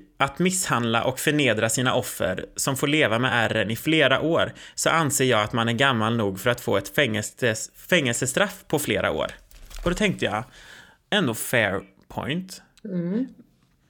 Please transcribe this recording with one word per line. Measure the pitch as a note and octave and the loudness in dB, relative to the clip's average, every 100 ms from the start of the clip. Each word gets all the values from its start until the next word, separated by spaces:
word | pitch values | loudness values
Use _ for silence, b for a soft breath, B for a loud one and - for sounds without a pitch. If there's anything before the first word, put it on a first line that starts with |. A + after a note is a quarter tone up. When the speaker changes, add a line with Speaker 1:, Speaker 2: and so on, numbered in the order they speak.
| - - | -8 -2
Speaker 1:
att | C#3 - | -2 0
misshandla | F3+ F#3 - B2+ A#2 A2+ | 0 0 0 0 2 0
och | - B2 | 0 -2
förnedra | - D3 C3 G#2+ A2 | 0 2 2 2 0
sina | - B2+ | 0 0
offer | A2 - - F#2 F#2 - - | 0 -2 -2 -2 -2 -8 -6
som | - C3 | -2 0
får | C#3+ | 0
leva | D#3 B2 A2+ | 2 2 2
med | B2+ A#2 A2 | 2 2 2
ärren | G#2+ G2+ | 2 0
i | A2+ | -2
flera | - D#3+ C#3 C3+ | 0 4 4 2
år, | D#3 D#3+ G2 - B B | 2 0 0 -4 B B
så | - | 0
anser | D#3+ D3+ - C3 | 2 2 2 2
jag | A2 | 2
att | G#2 | 2
man | A#2+ A2+ | 0 0
är | |
gammal | A#2 C#3 A#2 G#2+ A#2 | 2 2 4 2 0
nog | G2+ F#2+ | 0 0
för | B2 | -2
att | B2 | -2
få | - G2 | 0 0
ett | - - | 0 0
fängelses-, | C3+ G#2+ A2 - B2 A2 - - - | 0 0 -4 -2 -2 -2 -6 -12 -2
fängelsestraff | F3+ C3 A#2 B2+ - G3 - - | 0 2 -2 -2 0 -2 -4 -4
på | D3+ | -2
flera | - G2 F#2 | 0 0 0
år." | D#2 G1+ - - - - - | -2 -4 -8 -20 -20 -18 -6
Och | F3 | -4
då | F3 | 0
tänkte | G#3 C#3+ A2 | 0 0 -2
jag, | G#2 A#2 B B B B B - | -4 -8 B B B B B -4
ändå | G3+ D3+ | 0 0
fair | A2+ - B2 G#2 F#2+ - _ - | -2 -2 2 2 0 -6 _ -16
point. | - G#2 E3 F#3 - - _ G#3+ | -10 -6 -6 -8 -14 -20 _ -10
Speaker 2:
Mm. | F3+ E3+ G#3 C4 - - _ _ _ _ | -6 -4 -4 -4 -10 -20 _ _ _ _